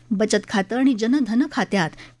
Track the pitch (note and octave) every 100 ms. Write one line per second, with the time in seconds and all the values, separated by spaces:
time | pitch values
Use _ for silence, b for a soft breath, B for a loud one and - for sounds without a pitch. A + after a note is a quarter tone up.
0 | B G3 G#3+ G#3+ - G#3 F#3+ A#3 C4+ A3+
1 | A3+ C#4+ A3+ A3+ D#4 - F#3+ G3 D#3+ -
2 | B B